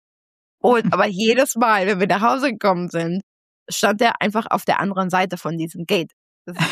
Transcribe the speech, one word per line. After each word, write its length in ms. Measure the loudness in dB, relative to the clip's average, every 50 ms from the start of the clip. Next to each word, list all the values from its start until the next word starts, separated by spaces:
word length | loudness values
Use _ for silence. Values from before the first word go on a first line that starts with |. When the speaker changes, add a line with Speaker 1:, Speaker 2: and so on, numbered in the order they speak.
| _ _ _ _ _ _ _ _ _ _ _ _ 2
Speaker 1:
Und, 220 | 2 4 4 2
Speaker 2:
<laughs> 80 | 2 2
Speaker 1:
aber 140 | 2 2
jedes 500 | 0 0 0 2 2 4 4 2 2 0
Mal, 300 | 0 2 2 2 2 2
wenn 140 | 0 0 0
wir 80 | 2 0
nach 140 | 2 2 2
Hause 300 | 2 2 2 0 -2 -2
gekommen 360 | 0 0 0 0 0 -2 -4
sind, 320 | -4 -4 -4 -2 -4 -6 -6 -10 _ _ _ _ _ _ _ -10
stand 320 | -4 0 0 0 2 2 2
er 180 | 0 0 0 -2
einfach 240 | -2 -2 -2 -2 0
auf 140 | -2 -2 0
der 160 | 0 0 0
anderen 300 | 0 -2 -2 -4 -2 0
Seite 260 | 0 0 0 0 -4 -8
von 200 | -8 -6 -6 -6
diesem 280 | -6 -8 -8 -10 -4
Gate. 260 | -2 -2 -2 -2 -4 -10 _ _ _ _ _ _
Das 120 | -14 -6 -4 -4 -4